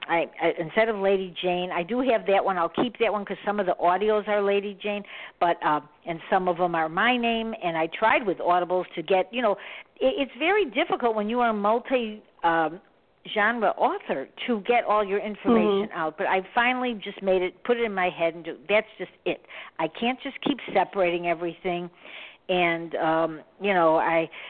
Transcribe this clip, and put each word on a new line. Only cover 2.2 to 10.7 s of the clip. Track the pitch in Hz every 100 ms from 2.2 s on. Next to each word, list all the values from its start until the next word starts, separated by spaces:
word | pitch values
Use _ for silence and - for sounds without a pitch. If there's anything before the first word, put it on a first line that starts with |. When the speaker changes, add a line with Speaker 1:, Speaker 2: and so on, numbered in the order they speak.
| 185
Speaker 1:
that | 196
one. | 190 190
I'll | 330
keep | - 254 -
that | 220
one | 202
'cause | 196 196 208
some | 208
of |
the | 180 175
audios | 170 185 214 214 202
are | 208
Lady | 202 202 202 185
Jane, | 208 208 196 - - -
but, | 175 165
uh, | 156 151 - _
and | - 160 -
some | 196 180
of | 170
them | 180
are | 170 160
my | 165 226 247
name. | 233 226 226 220
And | 175 160
I | 165
tried | - 220 294 214
with | 156
Audibles | 156 180 175 180 170
to | -
get, | 160 185 185
you | 240
know, | 226 190 - - - -
it, | 262 269
it's | 262 240
very | 320 415
difficult | 311